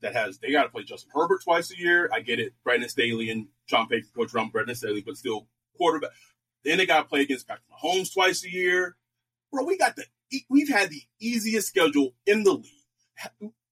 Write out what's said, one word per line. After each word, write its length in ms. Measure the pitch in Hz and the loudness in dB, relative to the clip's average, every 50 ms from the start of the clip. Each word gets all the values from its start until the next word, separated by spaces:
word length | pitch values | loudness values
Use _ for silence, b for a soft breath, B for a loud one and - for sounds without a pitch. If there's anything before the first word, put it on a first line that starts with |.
That 140 | - - - | -8 -4 -2
has, 260 | 117 104 95 95 - | -2 -2 -2 -6 -8
they 100 | - 135 | -6 -2
gotta 180 | 143 147 127 - | 2 2 0 0
play 140 | - 113 101 | -2 -10 -12
Justin 300 | - - - - _ - | -12 -14 -18 -14 _ -2
Herbert 300 | 143 165 - - - - | 0 2 2 0 0 2
twice 260 | 175 170 170 170 180 | 0 0 0 0 -4
a 80 | 185 175 | -8 -4
year. 320 | 175 175 175 175 175 - - | 0 2 4 4 2 2 -2
I 100 | - - | -4 -4
get 180 | 117 117 117 | -4 -4 -4
it. 140 | 113 101 - _ - | -4 -6 -8 _ -2
Brandon 240 | 123 123 117 120 117 | 0 0 0 0 -2
Staley 420 | - - 117 117 117 113 113 110 | -2 -2 0 0 0 -2 -4 -4
and 160 | 110 110 107 - _ _ _ | -6 -6 -8 -10 _ _ _
Sean 200 | - 127 117 113 | -2 0 0 0
Payton 220 | 113 123 113 110 _ - | 0 -2 -4 -4 _ -6
coach 180 | 120 113 - - | -6 -6 -4 -2
around 160 | 113 110 113 | -4 -4 -2
Brandon 240 | - 110 110 120 120 | -2 -4 -4 -4 -6
Staley, 260 | 120 110 104 104 104 | -8 -6 -4 -4 -4
but 160 | 98 110 98 | -6 -10 -12
still 300 | - - 123 110 104 - _ _ _ _ _ _ | -8 -6 -6 -6 -6 -8 _ _ _ _ _ _
quarterback. 340 | - 349 165 160 151 - - b b b b b b _ _ _ _ - | 0 2 2 2 2 -2 -8 b b b b b b _ _ _ _ -4
Then 140 | 143 165 190 | 0 2 2
they 80 | 185 | 4
gotta 200 | 170 165 156 147 | 4 4 2 2
play 140 | - 151 143 | 2 0 0
against 260 | 139 143 135 123 - | 0 0 0 -6 -6
Patrick 200 | - - - _ _ | -12 -14 -16 _ _
Mahomes 420 | - - - 156 185 190 - - - | -14 -6 -2 0 0 0 0 -2 0
twice 320 | 381 - 185 - - - | 2 2 2 2 0 -6
a 60 | 180 | -8
year. 460 | 175 185 180 180 180 - 180 - - _ _ _ _ _ _ _ _ _ _ _ 294 | -6 -2 0 0 0 0 0 -2 -6 _ _ _ _ _ _ _ _ _ _ _ -6
Bro, 100 | 262 269 | -4 -2
we 160 | 330 392 370 | 0 0 2
got 160 | 285 - - | 2 0 0
the 100 | - - - _ _ _ - - | -2 -14 -16 _ _ _ -10 -10
e-, 100 | 269 - - | -10 -2 2
we've 200 | 262 294 294 285 | 4 4 4 4
had 220 | 247 202 196 175 | 2 2 2 0
the 120 | 151 143 - _ _ - | -4 -10 -18 _ _ -10
easiest 480 | 220 233 240 226 202 220 220 214 196 - | -6 -4 -2 -2 -2 0 -2 -2 -2 0
schedule 460 | - 381 - - - 143 135 131 - _ - | 2 4 4 4 4 2 0 0 -2 _ 0
in 160 | 196 208 220 208 | 2 2 4 6
the 120 | - 151 | 4 4
league. 960 | - - - _ _ _ _ _ _ _ _ _ - - - _ - 208 220 - _ _ _ | 2 -2 -10 _ _ _ _ _ _ _ _ _ -18 -18 -18 _ -14 -16 -16 -16 _ _ _